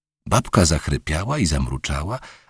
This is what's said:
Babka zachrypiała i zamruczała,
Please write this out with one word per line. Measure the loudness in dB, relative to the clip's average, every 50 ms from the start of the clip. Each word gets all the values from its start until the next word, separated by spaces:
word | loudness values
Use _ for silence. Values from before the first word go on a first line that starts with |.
| _ _ _ _ -2
Babka | 2 2 2 2 2 4 4 4
zachrypiała | 4 4 0 0 -2 -2 -2 -2 -2 -4 -4 -2 -2 -2 0
i | 0
zamruczała, | 2 2 0 0 -2 -4 -6 -4 -4 -4 -4 -4 -6 -8 -8 -10 -14 -20 -20 _